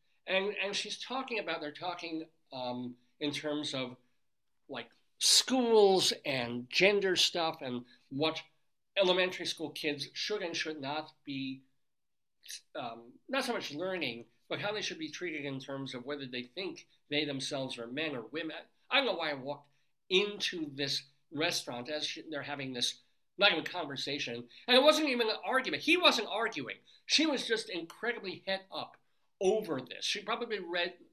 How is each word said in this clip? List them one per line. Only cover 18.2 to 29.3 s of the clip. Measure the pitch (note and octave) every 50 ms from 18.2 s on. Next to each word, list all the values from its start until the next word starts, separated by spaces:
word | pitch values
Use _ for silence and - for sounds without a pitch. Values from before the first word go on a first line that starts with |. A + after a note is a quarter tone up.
| A2 -
women. | C#3+ D#3+ E3 D#3+ D3+ E3+ - _ _ _ _ -
I | A3+
don't | C#4 C4+
know | A3+ F3+
why | E3 D#3+ D3+
I | C#3+
walked | C3 B2 C#3+ C#3+ - - _ _ _ _ _ _ _ _ -
into | F#3 F#3+ G#3 G3+ G#3 F#3+ - - F#3 E3+ D#3 C#3+ C3+
this | C3+ C#3+ C3+ - - - _ _ _ _ _ -
restaurant | C#3+ D#3+ F3 E3+ - - D3 B2 A#2+ B2 D3+
as | D3+ D3+ D3+
she, | - - E3 - D#3+
they're | D3+ C#3+
having | B2+ C#3+ D3 C#3 C3+ C3 B2+
this, | A#2+ A#2+ - - - _ _ _ _ _ _ _
not | - G3 G3+
even | F3 D#3 C3+
conversation, | - - F3+ D#3+ C#3 C3+ C3 - C#3+ C#3+ C#3+ - B2+ A#2 A#2+ A#2+ - - - -
and | - B3
it | C4 C#4
wasn't | D4+ D4+ D4+ D#4 C#4+
even | B3 A#3+ A3+ A3
an | G3 - -
argument. | G3 B3 B3+ B3+ F#3 D3+ B3+ -
He | D4+ E4+
wasn't | F4+ F4 D4 C4 B3 G3+ -
arguing. | F#3 G#3+ A3+ G#3+ - D3+ B2 G#2+ F#2+ - _ - - _ _
She | - - - D#4+
was | D#4 C4+ A3 -
just | - A3+ G#3+ - -
incredibly | F#3 E3+ E3 - - - G#3+ A#3 A#3 A3 G3 F#3 - - -
het | F#3+ F#3+ F#3+ F#3+ - -
up | D3 A#2+ - - - _ _ _ _ _ _